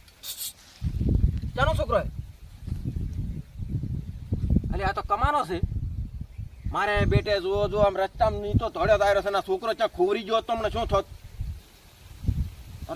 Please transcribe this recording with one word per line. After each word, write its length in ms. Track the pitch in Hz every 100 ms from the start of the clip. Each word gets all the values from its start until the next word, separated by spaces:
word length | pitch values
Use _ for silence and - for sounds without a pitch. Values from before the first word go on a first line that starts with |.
| - - - - - - - - - - - - - - - -
ચાનો 180 | 277
છોકરો 240 | 311 285 196
હે? 60 | 151 - - - - - - - - - - - - - - - - - - - - - - - - - -
અલે, 100 | 180
આ 80 | 190
તો 100 | 196
કમાનો 440 | - 208 269 294 165
છે. 160 | 175 - - - - - - - - - - -
મારે 340 | 156 202 208 196
બેટે 340 | 202 208 202
જુઓ, 280 | 180 202 208
જો 100 | 202
આમ 200 | 202 185
રસ્તામાં 440 | 190 - 220 208
ની 120 | 208
તો 160 | 214 226
ધોળ્યો 280 | 170 190 208
દાયરો 240 | 202 196
છે 80 | 185
ને, 80 | 202
આ 40 |
છોકરો 320 | - 185 226
ત્યાં 160 | - 214
ખોરી 340 | - 180 214
ગયો 180 | 202 220
તો 120 | 220
હમણાં 180 | 226 214
શું 160 | 220 226
થોત? 180 | 196 - - - - - - - - - - - - - - - - - - -